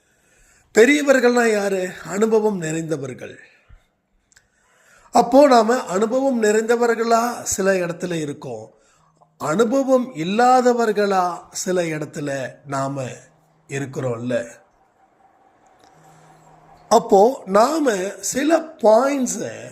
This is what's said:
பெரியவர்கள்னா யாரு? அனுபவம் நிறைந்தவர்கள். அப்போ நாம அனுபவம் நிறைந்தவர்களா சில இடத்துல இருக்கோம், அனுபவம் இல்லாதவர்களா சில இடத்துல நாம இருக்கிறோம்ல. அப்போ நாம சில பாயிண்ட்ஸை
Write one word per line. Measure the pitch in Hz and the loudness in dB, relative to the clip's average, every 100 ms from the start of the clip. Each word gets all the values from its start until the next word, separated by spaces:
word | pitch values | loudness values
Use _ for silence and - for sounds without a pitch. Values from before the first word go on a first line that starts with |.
| _ _ _ _ _ _ _ - | _ _ _ _ _ _ _ 4
பெரியவர்கள்னா | 247 294 285 262 240 240 233 | 6 4 2 2 2 2 0
யாரு? | 214 202 190 185 - | 0 -2 -4 -6 -10
அனுபவம் | 160 185 220 220 214 190 | -8 -2 0 2 0 -2
நிறைந்தவர்கள். | 160 165 160 156 135 123 107 - - _ _ - _ _ _ _ _ _ _ _ _ _ _ _ _ 247 | -6 -6 -6 -6 -8 -14 -16 -18 -20 _ _ -20 _ _ _ _ _ _ _ _ _ _ _ _ _ 0
அப்போ | 240 262 285 | 4 6 6
நாம | 240 214 247 | 6 4 0
அனுபவம் | - 185 220 262 269 240 | -2 -4 -2 -2 -2 0
நிறைந்தவர்களா | 208 214 226 240 240 226 226 226 240 240 | 0 0 0 0 0 0 0 0 0 -6
சில | - - 190 | -8 -2 0
இடத்துல | 190 175 170 180 | 0 -2 -8 -8
இருக்கோம், | 170 147 143 139 110 110 _ _ _ _ _ _ - | -6 -8 -10 -12 -14 -16 _ _ _ _ _ _ -10
அனுபவம் | 135 170 226 269 262 254 247 147 | -4 0 0 0 2 0 0 -8
இல்லாதவர்களா | 165 208 247 254 247 233 226 208 202 190 180 170 - | -4 2 4 4 4 2 0 0 0 0 -2 -6 -14
சில | - - 180 | -10 -4 -2
இடத்துல | 165 151 147 165 143 139 131 - 143 | -2 -4 -8 -10 -8 -6 -8 -12 -8
நாம | 139 139 139 123 - - _ _ _ - | -6 -6 -6 -10 -12 -20 _ _ _ -12
இருக்கிறோம்ல. | 143 135 139 127 113 123 117 98 - _ _ _ _ _ _ _ _ _ _ _ _ _ _ _ _ _ _ _ _ _ _ - | -10 -10 -6 -6 -6 -4 -6 -6 -16 _ _ _ _ _ _ _ _ _ _ _ _ _ _ _ _ _ _ _ _ _ _ 2
அப்போ | 220 - 196 220 269 - | 2 4 4 4 2 0
நாம | 196 247 320 285 196 196 - | 2 2 2 0 -2 -4 -8
சில | - 247 294 320 - - | -8 -2 0 0 -2 0
பாயிண்ட்ஸை | 214 220 277 285 247 196 131 110 120 | 4 4 4 -2 -4 -6 -10 -12 -18